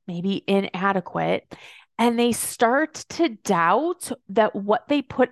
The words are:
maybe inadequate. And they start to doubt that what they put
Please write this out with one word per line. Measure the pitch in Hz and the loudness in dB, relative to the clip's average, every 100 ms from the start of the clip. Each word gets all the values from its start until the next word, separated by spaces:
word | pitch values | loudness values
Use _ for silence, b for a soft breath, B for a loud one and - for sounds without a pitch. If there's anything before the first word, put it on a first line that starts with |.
| - | -12
maybe | 175 185 196 - | -6 -4 -4 0
inadequate. | 196 196 175 196 190 - 165 165 185 - B B B B - | 0 0 -2 -2 -2 -4 -4 -2 -2 -4 B B B B 0
And | 233 233 | 0 2
they | 240 | 0
start | 220 - - 226 262 311 - - | 0 -4 0 2 2 0 -6 -14
to | - 320 | -2 -2
doubt | 220 - 180 170 208 330 359 - 240 - | -2 -2 2 4 2 0 -4 -8 -12 -4
that | 196 214 202 | 0 0 0
what | 202 208 - | -2 -2 0
they | 294 | -2
put | - - 247 | -2 -2 0